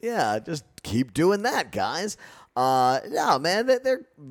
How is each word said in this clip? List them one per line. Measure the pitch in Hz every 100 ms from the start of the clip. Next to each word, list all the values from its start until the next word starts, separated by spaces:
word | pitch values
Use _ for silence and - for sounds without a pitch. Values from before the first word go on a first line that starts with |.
Yeah, | 226 226 110 110
just | 135 151 - -
keep | - 110 131
doing | 143 175 202
that, | 233 269 127
guys. | 104 101 156 208 - - - - 127
Uh, | 131 131 127 131 -
no, | - 151 135
man, | 160 202 254
they, | 254
they're, | 262 262 - - 139